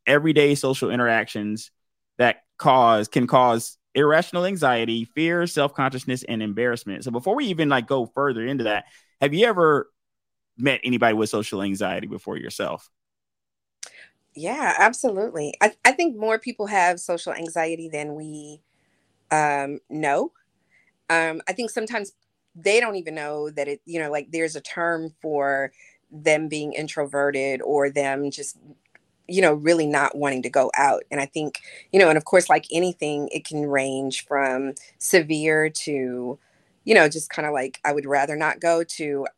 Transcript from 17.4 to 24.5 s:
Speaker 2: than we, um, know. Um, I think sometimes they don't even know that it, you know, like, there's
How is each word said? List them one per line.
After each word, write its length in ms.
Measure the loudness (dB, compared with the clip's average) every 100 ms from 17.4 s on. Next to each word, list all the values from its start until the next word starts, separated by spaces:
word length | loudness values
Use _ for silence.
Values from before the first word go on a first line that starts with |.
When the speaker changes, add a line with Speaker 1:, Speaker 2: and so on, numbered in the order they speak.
| -6 -4 -4 -4 -8
Speaker 2:
than 240 | -8 -8
we, 480 | -10 -12 -14 -16 -20 _ _ _ _ _ _ -2
um, 480 | 2 2 0 -4 -8 -10
know. 420 | -4 0 0 -2 _ _ _ _ _ _ _ -2
Um, 320 | 0 0 -4 -6
I 60 |
think 180 | -6 -6
sometimes 440 | -6 -6 -6 -8 _ _ _ _
they 260 | -4 2 4
don't 160 | 2 -2
even 180 | -8
know 360 | -8 -6 -6 -6
that 180 | -4 -6
it, 140 | -6
you 160 | -6 -6
know, 100 | -4
like, 200 | -4 -4
there's 240 | -4 -4